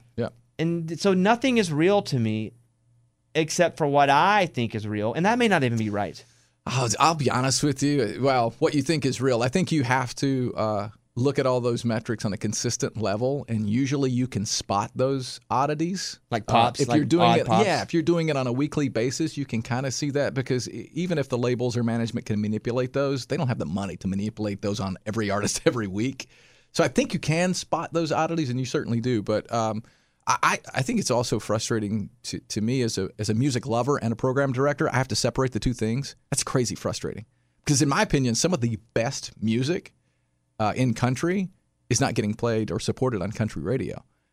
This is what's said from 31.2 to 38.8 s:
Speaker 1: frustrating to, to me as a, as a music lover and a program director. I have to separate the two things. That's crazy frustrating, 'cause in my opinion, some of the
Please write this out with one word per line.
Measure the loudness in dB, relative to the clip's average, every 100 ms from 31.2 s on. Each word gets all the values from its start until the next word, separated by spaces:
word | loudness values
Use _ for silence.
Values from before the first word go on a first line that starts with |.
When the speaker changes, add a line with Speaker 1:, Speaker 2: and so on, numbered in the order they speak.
| 0 -2
Speaker 1:
frustrating | 0 -2 0 -2 -2 -4 -6 _
to, | -12 -10 -8
to | -4
me | -2 0
as | 0 -2
a, | -4 -4
as | -2
a |
music | 0 0 0 -2
lover | -2 0 0
and | -2
a | -2
program | 0 0 0
director. | 0 0 0 0
I | 0
have | -2
to | 0
separate | -2 0 0
the | 0
two | -2
things. | -2 -2 -2 -6 -12 -6
That's | -4
crazy | -2 0 0 -2
frustrating, | -4 -4 -6 -10 -14 _ _ _ 0
'cause | 2
in | 4
my | 2
opinion, | 2 2 2 2
some | 2
of | 2
the | 0 -2